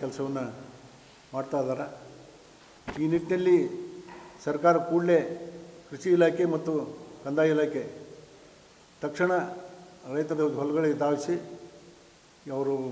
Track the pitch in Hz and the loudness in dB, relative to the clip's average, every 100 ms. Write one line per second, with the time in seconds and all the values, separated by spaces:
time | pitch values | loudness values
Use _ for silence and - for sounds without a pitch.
0 | 135 123 135 135 123 117 - - - - | -6 -4 -4 -4 -6 -10 -16 -18 -20 -20
1 | - - - 131 139 147 131 127 147 - | -20 -20 -10 -8 -2 0 0 -2 -6 -10
2 | - - - - - - - - - - | -18 -20 -20 -20 -20 -20 -20 -18 -10 -4
3 | 156 165 165 180 185 175 - - - - | 0 0 0 2 6 6 4 -4 -10 -12
4 | - - - - 147 147 170 165 - 170 | -16 -18 -18 -10 -4 2 4 4 4 2
5 | 175 170 135 - - - - - - 143 | 6 4 4 -6 -10 -14 -16 -20 -16 -4
6 | 185 175 165 165 175 156 160 151 127 - | 4 6 6 6 2 0 0 -2 -4 -10
7 | - - 139 147 156 151 151 131 117 - | -16 -12 -4 2 4 4 2 -2 -6 -10
8 | - - - - - - - - - - | -18 -20 -20 -20 -20 -20 -20 -20 -20 -8
9 | 147 - 180 180 - - - - - - | -6 0 2 2 0 -8 -14 -18 -20 -18
10 | 127 143 151 156 151 123 143 151 156 143 | -6 -2 -2 2 2 2 0 2 2 2
11 | 147 147 156 175 - - - - - - | 2 2 0 -4 -6 -14 -16 -20 -20 -20
12 | - - - - 143 135 139 139 131 | -20 -20 -20 -18 -8 -4 0 0 -2